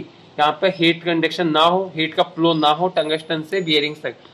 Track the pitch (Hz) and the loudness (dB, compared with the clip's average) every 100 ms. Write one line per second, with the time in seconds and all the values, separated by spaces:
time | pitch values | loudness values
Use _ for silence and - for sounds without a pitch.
0 | - - - - 147 151 190 180 165 165 | -6 -18 -16 0 0 2 -2 2 0 0
1 | 170 160 160 160 170 156 165 185 190 156 | -2 0 -2 -2 0 4 4 2 -2 -4
2 | 160 170 175 165 165 165 151 151 180 180 | -6 -2 -2 0 0 2 2 2 0 -2
3 | 151 160 - 160 156 196 170 151 147 151 | -2 -4 -4 -6 -4 -4 0 0 -2 -6
4 | 131 - - | -10 -12 -20